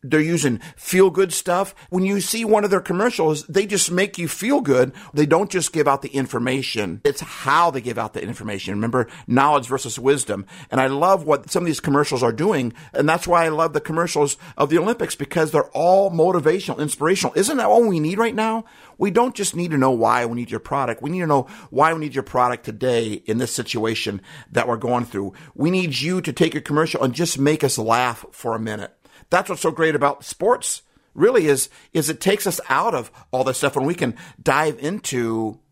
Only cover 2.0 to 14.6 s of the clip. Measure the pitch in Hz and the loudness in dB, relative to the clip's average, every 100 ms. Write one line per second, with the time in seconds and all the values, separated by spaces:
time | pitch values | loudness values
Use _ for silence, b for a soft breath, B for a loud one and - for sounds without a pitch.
2 | 190 202 180 226 226 214 208 190 180 180 | 0 -2 -2 -4 2 2 4 0 0 0
3 | 226 - - 156 - 170 202 196 156 175 | 0 2 0 0 0 0 2 0 0 2
4 | 202 196 165 - 208 285 233 127 127 B | 0 -2 -8 -4 0 0 4 4 4 B
5 | B 147 151 165 196 180 151 160 147 139 | B 0 4 4 2 -2 -2 0 2 2
6 | - 139 127 123 120 131 127 110 101 85 | -2 -6 -4 -2 -2 -2 -4 -4 -6 -2
7 | 143 139 - - 135 147 170 135 120 113 | -2 -2 -10 -8 0 2 2 0 -6 -6
8 | 107 107 92 - 104 101 98 101 113 127 | -6 -8 -10 -10 -10 -10 -6 -4 -2 0
9 | 120 B B 123 139 147 120 131 123 107 | -2 B B 2 4 4 0 -6 -6 -4
10 | 123 143 131 98 - B B 127 131 139 | 0 2 0 -6 -8 B B 0 0 2
11 | 170 196 151 143 - 185 170 143 - 143 | 2 2 2 -2 0 -4 -2 -4 0 2
12 | 147 131 120 113 180 175 120 B B - | 2 0 0 0 0 0 -2 B B -2
13 | 143 165 175 175 165 156 160 147 147 160 | 2 0 2 2 2 2 0 0 -4 -2
14 | 170 - 143 - 175 B | -2 0 0 -2 -10 B